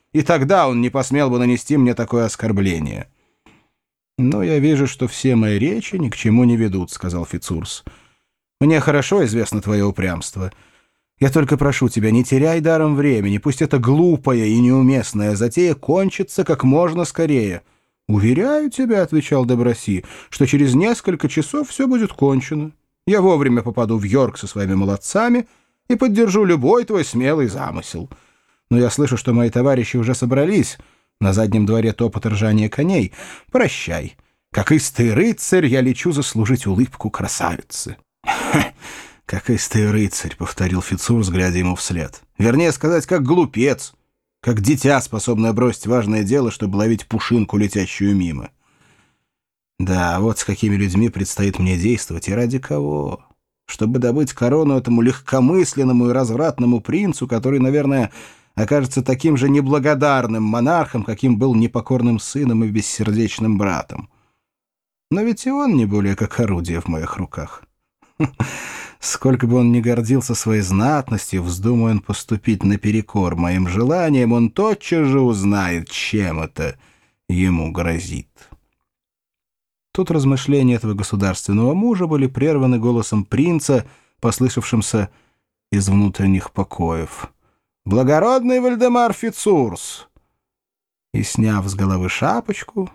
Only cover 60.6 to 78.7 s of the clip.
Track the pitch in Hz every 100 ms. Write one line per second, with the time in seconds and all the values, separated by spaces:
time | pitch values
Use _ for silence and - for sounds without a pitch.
60.6 | 127 170 147 123 101 107 131 107 131 113
61.6 | 117 120 - 127 120 113 - 139 135 113
62.6 | 110 107 101 - 107 107 110 - 110 101
63.6 | 98 76 - - - _ _ _ _ _
64.6 | _ _ _ _ - 175 226 208 254 277
65.6 | 277 151 107 104 98 95 104 - 110 87
66.6 | 85 82 85 80 80 - 87 - 76 -
67.6 | _ _ _ _ _ - 131 - - -
68.6 | - - - - - - 131 127 120 123
69.6 | 120 120 117 120 110 135 - 113 113 107
70.6 | 92 95 127 151 131 107 - 92 87 87
71.6 | 107 120 113 104 - 101 - 107 - 104
72.6 | 98 101 107 110 104 104 90 85 87 92
73.6 | 90 95 127 175 165 135 117 117 113 -
74.6 | 214 202 - 170 143 139 127 104 98 104
75.6 | 90 85 80 - - 107 92 80 78 -
76.6 | 78 - _ _ _ _ - 90 92 85
77.6 | 80 87 85 82 87 - - _ - -
78.6 | _